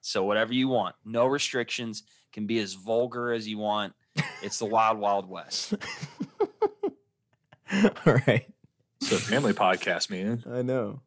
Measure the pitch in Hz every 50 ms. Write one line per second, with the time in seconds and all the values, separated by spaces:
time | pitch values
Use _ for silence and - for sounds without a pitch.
0 | _ - - 107 95 98 104 107 113 110 120 127 131 131 131 117 101 90 - _
1 | _ 107 110 117 120 131 139 143 - - - 131 117 - - - 123 113 107 104
2 | - _ _ _ _ _ - - 107 101 113 113 107 95 95 98 92 104 113 117
3 | 120 123 117 123 120 120 120 117 107 107 107 104 107 104 104 104 104 95 - _
4 | _ _ _ - - - - - - 101 - - 117 104 110 113 110 110 110 107
5 | 104 101 101 98 95 92 92 87 82 - - - - - 208 - - - - -
6 | - 143 - - - - _ _ 427 - - _ - 415 415 _ - 381 - _
7 | _ _ _ _ _ _ _ _ _ _ - _ _ - - 196 202 - - -
8 | - 175 127 127 - - 113 123 - - - _ _ _ _ _ _ _ _ _
9 | - - - 92 - - 110 131 143 113 101 - 104 92 92 92 - 104 90 82
10 | - - 101 92 95 104 117 120 117 120 120 123 123 123 131 131 117 101 98 135
11 | -